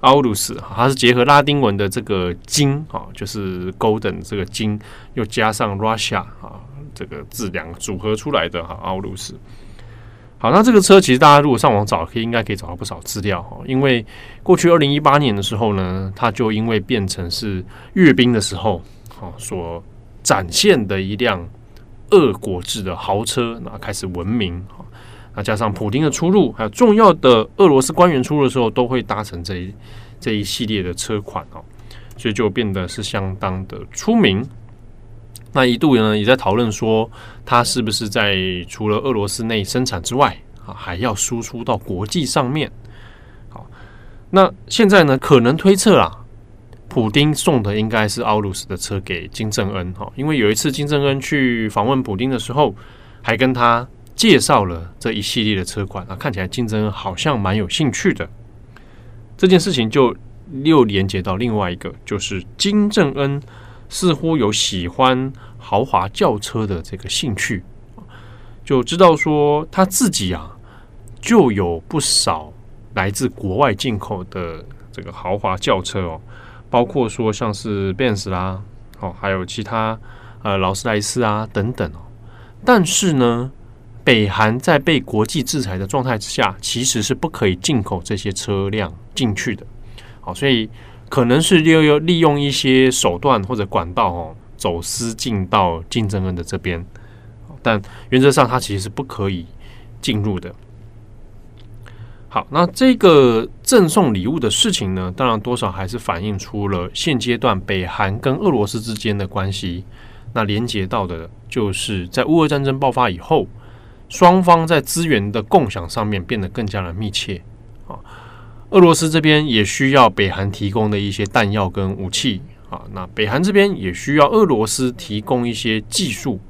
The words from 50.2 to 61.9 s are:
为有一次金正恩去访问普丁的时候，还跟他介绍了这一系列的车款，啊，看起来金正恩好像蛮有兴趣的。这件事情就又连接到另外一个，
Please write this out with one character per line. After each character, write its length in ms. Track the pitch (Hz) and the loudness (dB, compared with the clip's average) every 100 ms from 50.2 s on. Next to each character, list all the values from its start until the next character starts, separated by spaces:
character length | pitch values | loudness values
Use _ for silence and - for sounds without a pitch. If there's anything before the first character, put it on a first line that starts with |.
| 143 | -2
为 100 | 151 | 0
有 140 | 104 | 2
一 40 | 113 | 0
次 160 | 156 | -2
金 140 | 135 143 | -4 -2
正 180 | 147 139 | 0 0
恩 140 | 135 | -2
去 480 | 131 151 131 120 110 | -2 0 0 0 -2
访 180 | 107 107 | -2 0
问 160 | 135 | 0
普 120 | 123 98 | -2 -2
丁 140 | 127 | -2
的 80 | 131 | -4
时 160 | - | -4
候， 220 | 127 139 - - - - - | 0 0 0 -18 -20 -20 -10
还 120 | - 113 | -4 2
跟 160 | 131 | 2
他 360 | 123 120 117 123 - - - | 4 4 2 0 -16 -20 0
介 220 | 226 143 | 6 6
绍 280 | - 139 98 | 6 2 2
了 280 | 85 85 - | -4 -12 -8
这 140 | 120 | -6
一 60 | 110 | -4
系 240 | 101 - | -4 -2
列 120 | 107 101 | 0 0
的 100 | 92 | -4
车 180 | - | -6
款， 220 | 98 98 90 | -8 -8 -12
啊， 100 | 92 | -6
看 160 | 147 | -6
起 80 | 95 | -4
来 80 | 92 | -6
金 200 | - 117 | -4 -4
正 160 | 107 | -2
恩 80 | 107 | -2
好 240 | 98 101 92 | -4 -8 -4
像 240 | 160 135 | -2 0
蛮 180 | 101 104 | 0 -2
有 100 | 95 | -2
兴 240 | - 156 | -2 -2
趣 220 | - 190 | 0 -2
的。 160 | 147 - - - - - - - - - - - - | -2 -6 -12 -20 -20 -20 -20 -20 -20 -20 -20 -20 0
这 120 | 190 | 4
件 120 | 185 | 4
事 140 | 196 | 4
情 160 | 143 110 | -2 0
就 260 | 139 123 - - - - 135 | 2 2 2 -16 -20 -16 -4
又 200 | 143 160 | 2 4
连 240 | 117 101 95 | 4 2 -2
接 160 | 98 | -2
到 140 | 87 92 | -4 -4
另 200 | 123 107 | -2 -2
外 140 | 92 | -2
一 40 | 90 | -4
个， 140 | 95 | -10